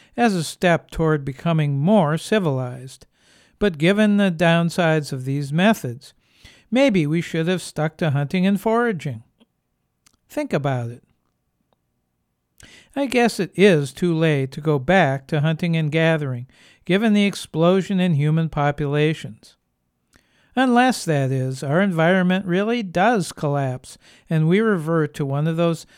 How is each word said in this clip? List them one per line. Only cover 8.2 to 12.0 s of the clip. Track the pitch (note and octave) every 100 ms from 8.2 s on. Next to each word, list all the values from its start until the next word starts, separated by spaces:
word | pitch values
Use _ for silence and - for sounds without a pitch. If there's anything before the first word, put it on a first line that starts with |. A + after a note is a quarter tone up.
| C#3+ F#3 F#3
and | G3
foraging. | A3+ A3+ A#3+ F3 D3 A2+ - _ _ _ _ _ _ _ _ _ _
Think | D4 D4
about | D#3+ C#3 B2+ A#2
it. | A#2+ _ _ _ _ _ _ _ _ _ _